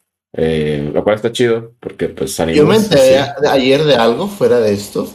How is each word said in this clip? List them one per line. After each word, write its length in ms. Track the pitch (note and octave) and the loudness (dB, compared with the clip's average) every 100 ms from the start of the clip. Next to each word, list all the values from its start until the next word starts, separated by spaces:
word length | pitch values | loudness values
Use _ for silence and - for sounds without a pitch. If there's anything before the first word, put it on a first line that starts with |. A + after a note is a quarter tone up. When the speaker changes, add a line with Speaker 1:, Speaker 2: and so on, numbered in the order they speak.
| _ _ _ | _ _ _
Speaker 1:
Eh, 560 | - D#2+ D#2+ D2+ D2 D2 | -4 -2 -2 -2 -4 -4
lo 100 | D#2 | -4
cual 120 | E2 G#2+ | -2 -2
está 140 | A2+ | -4
chido, 420 | A#2 A#2+ A#2 A#2 _ | -2 0 0 -6 _
porque, 300 | - - F2 | -16 -8 -8
pues, 240 | - G2 | -6 -8
salimos 240 | - E2 E2 | -4 -2 2
Speaker 2:
Yo 80 | D3+ | 4
me 100 | G#3+ | 4
enteré 420 | G#3 D3 C3 C3+ | 2 4 4 4
Speaker 1:
así. 140 | C3+ - D3 | 0 -2 0
Speaker 2:
a-, 60 | |
ayer 320 | C#3 C3 C#3 | 0 2 2
de 120 | D3+ B2 | 2 2
algo 320 | A#2 B2 G3+ | 2 0 -4
fuera 320 | - A#2+ B2 | -2 0 2
de 120 | G#2+ | 0
esto. 340 | G2+ - - - | -2 -4 -8 -8